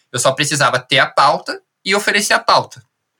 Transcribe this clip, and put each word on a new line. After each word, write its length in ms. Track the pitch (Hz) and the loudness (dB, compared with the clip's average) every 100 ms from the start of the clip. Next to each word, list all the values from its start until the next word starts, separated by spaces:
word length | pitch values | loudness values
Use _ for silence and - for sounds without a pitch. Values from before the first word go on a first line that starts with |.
| _ | _
Eu 80 | 123 | -2
só 140 | 139 | -2
precisava 480 | 131 147 143 127 123 | 0 -4 0 0 -2
ter 180 | - 135 | -2 0
a 80 | 151 | 0
pauta 560 | - 143 165 - - _ _ | 2 2 0 -6 -14 _ _
e 100 | 185 | -2
oferecer 400 | 202 208 202 208 | -2 0 -2 0
a 60 | 226 | -2
pauta. 420 | 226 165 - - _ _ _ | 2 0 0 -14 _ _ _